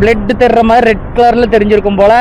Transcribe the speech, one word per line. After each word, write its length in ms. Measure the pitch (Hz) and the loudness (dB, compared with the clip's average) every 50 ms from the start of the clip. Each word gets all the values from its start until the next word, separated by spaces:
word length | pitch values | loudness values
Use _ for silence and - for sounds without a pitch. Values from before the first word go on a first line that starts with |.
பிளட் 380 | 196 220 233 214 202 202 240 - | 0 0 -2 -2 -4 -4 -2 0
தெர்ற 220 | 247 233 226 233 | 0 0 2 2
மாதிரி 260 | 226 226 226 247 233 | 2 2 2 2 2
ரெட் 220 | 226 214 - - - - | 0 -2 -4 -6 -8 -2
கலர்ல 320 | 240 240 240 226 240 240 214 226 | 0 0 2 2 0 -2 0 0
தெரிஞ்சிருக்கும் 420 | 214 208 208 214 208 190 202 202 | 0 0 0 0 0 -2 -2 -2
போல 160 | 190 196 208 226 240 | 0 2 2 2 2